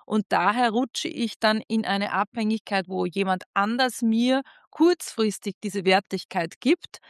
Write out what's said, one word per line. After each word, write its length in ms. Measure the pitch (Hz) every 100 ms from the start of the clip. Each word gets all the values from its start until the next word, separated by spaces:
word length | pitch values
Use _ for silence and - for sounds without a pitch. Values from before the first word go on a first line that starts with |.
| -
und 200 | 214 -
daher 420 | 175 180 233 240
rutsche 360 | 214 262 - -
ich 320 | - 233 -
dann 220 | 214 214 -
in 180 | 220 -
eine 260 | 196 208
Abhängigkeit, 800 | 185 214 233 214 220 - 196 180
wo 160 | 185 180
jemand 380 | 196 190 185 -
anders 480 | 196 202 240 254 -
mir 400 | 226 220 247 262 262 - _
kurzfristig 840 | - 330 349 - - 220 - 208 -
diese 220 | 208 196 175
Wertigkeit 760 | 190 - 190 - 185 165 -
gibt, 400 | 247 349 - -